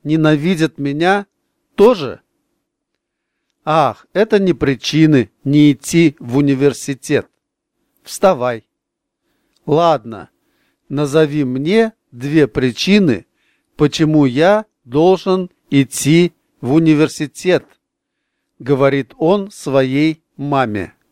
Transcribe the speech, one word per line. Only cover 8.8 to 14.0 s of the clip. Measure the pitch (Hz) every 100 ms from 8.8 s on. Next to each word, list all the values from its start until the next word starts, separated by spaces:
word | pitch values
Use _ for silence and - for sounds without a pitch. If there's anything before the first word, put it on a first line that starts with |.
| _ _ _ _ _ _ _ _ -
Ладно, | 147 170 143 113 104 85 _ _ _ _ _ _
назови | 139 147 147 147 151
мне | 131 127 151 220 220 - _
две | 120 139 156 139
причины, | 151 131 113 - 208 180 101 - _ _ _ _ -
почему | 147 -